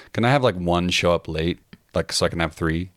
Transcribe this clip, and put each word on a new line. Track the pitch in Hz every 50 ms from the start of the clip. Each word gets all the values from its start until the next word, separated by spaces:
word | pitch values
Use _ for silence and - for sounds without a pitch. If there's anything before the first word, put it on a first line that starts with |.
| - -
Can | - - 113
I | 120
have, | 135 147
like, | 127 120 90
one | 90 87 85 87 87 87 90
show | 87 - - 87 85
up | 82 - -
late, | 80 80 82 87 - - _ _ - - _ _ -
like, | 87 80 -
so | - - 92
I | 82
can | - 85
have | 82 80 -
three? | - 87 80 80 82 92 92 -